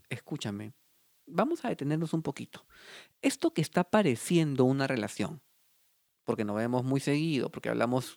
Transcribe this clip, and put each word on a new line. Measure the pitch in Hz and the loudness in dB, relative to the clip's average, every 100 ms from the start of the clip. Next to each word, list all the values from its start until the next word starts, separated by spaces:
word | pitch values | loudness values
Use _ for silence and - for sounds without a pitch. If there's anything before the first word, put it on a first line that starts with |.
| _ | _
"Escúchame, | - - 151 113 101 107 - _ _ _ _ - | -14 -8 -8 -6 -6 -10 -14 _ _ _ _ -6
vamos | 165 247 339 | 0 0 0
a | 240 | -4
detenernos | 170 143 156 165 | -4 -2 0 0
un | 165 | -2
poquito. | 160 - 120 - - - - - - _ | -2 -6 -10 -14 -20 -20 -20 -20 -20 _
Esto | 269 - 330 | -2 2 0
que | - | 0
está | 151 - | 0 0
pareciendo | 180 214 190 113 - 175 156 131 | 4 4 4 2 2 4 4 4
una | 127 135 135 | 4 4 0
relación, | 131 104 - 104 - - _ _ _ _ _ _ _ | 0 -2 -4 -6 -6 -16 _ _ _ _ _ _ _
porque | - 117 | -4 -2
nos | 104 | -2
vemos | 104 117 123 | -2 0 0
muy | 127 135 | 0 -2
seguido, | 143 147 165 139 - | 0 0 0 -2 -2
porque | - 113 | -6 -4
hablamos | 117 117 127 123 | 0 2 2 -2